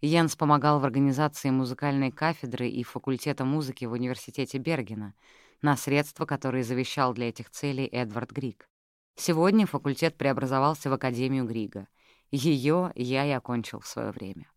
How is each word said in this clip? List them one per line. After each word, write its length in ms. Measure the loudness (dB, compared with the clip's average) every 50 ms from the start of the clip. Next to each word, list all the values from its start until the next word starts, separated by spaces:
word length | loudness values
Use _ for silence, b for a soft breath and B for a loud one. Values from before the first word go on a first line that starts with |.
Йенс 340 | 2 4 4 4 4 4 2
помогал 440 | 0 4 4 4 6 6 4 4 4
в 60 | 4
организации 640 | 2 2 4 4 4 4 4 2 2 0 0 0 0
музыкальной 600 | 2 2 0 0 -4 -4 -2 0 0 2 0 -2
кафедры 560 | -2 0 -2 -2 -2 -2 -6 -8 -6 -4 -4 -2
и 160 | -2 -4 -6
факультета 640 | -6 -8 -8 -4 -4 -4 -2 -2 -4 -2 -2 0
музыки 400 | 0 0 0 -2 -4 -6 -8 -6
в 80 | -6 -4
университете 640 | -4 -4 -4 -4 -6 -8 -14 -6 -6 -6 -4 -4 -6
Бергена — 560 | -2 -2 -2 -2 -2 -6 -8 -8 -8 -10 -12 b b b b b b b b b
на 160 | 2 2 2 2
средства, 480 | 0 0 2 0 0 0 -4 -8 -6
которые 380 | -4 -4 -4 -2 -2 -2 -2 -2
завещал 500 | -2 -2 -2 -2 -4 0 0 0 0 0
для 160 | -2 -4 -6
этих 200 | -6 -8 -14 -16
целей 360 | -14 -8 -6 -4 -4 -2 -4
Эдвард 460 | -4 -2 -4 -4 -4 -4 -6 -6 -6
Григ. 380 | -8 -8 -8 -8 -8 _ -20 _ _ _ _ _ _ _ _ _ _
Сегодня 500 | -8 0 0 2 4 6 6 6 6 6
факультет 520 | 4 2 -2 -2 -2 -2 2 0 0 0 2
преобразовался 720 | 0 0 0 2 0 0 2 4 4 4 2 0 0 -2
в 40 | -2
Академию 520 | 0 0 -2 0 0 0 0 0 0 -2
Грига. 420 | -2 -2 -4 -6 -6 -6 -10 -12 -12 b b b b b b b b
Ее 600 | -4 0 2 4 2 4 4 2 2 2 2 0 -4
я 300 | -6 -4 -2 0 0 2
и 60 | 2
окончил 480 | 0 -2 -2 -2 -4 -4 -4 -6 -10 -12
в 80 | -12 -10
свое 240 | -8 -6 -6 -6
время. 380 | -6 -8 -10 -12 -12 -14 -16 _ _